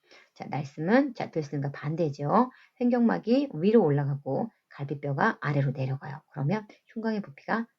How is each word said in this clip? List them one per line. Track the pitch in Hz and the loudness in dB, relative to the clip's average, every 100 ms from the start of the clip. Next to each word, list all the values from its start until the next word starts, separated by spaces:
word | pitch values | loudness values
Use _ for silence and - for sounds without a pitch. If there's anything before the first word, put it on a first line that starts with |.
| _ - _ | _ -20 _
자, | - - | -16 -8
날숨은, | 139 147 - 160 247 285 | -6 -6 -4 2 4 2
자, | - - | -2 -6
들숨과 | 165 143 147 139 | -6 -4 -4 -4
반대죠. | - 147 165 160 139 143 190 254 - _ - | -6 -6 -2 -2 -2 2 2 2 -2 _ -2
횡격막이 | 247 240 233 175 214 254 285 | 0 4 2 2 2 0 0
위로 | 151 190 226 | 0 4 6
올라가고 | 160 143 139 143 131 135 233 _ _ | 6 4 0 -2 -4 -4 -4 _ _
갈비뼈가 | - 143 143 143 135 - - | -10 -8 -6 -4 0 0 0
아래로 | 147 143 139 | -2 0 0
내려가요. | 127 131 135 151 139 _ | -2 -4 -6 -8 -14 _
그러면 | - 143 214 208 - _ | -4 -2 -2 -6 -18 _
흉곽의 | 233 220 220 | -8 -4 -4
부피가 | 202 - - 214 233 | -6 -12 -4 -4 -4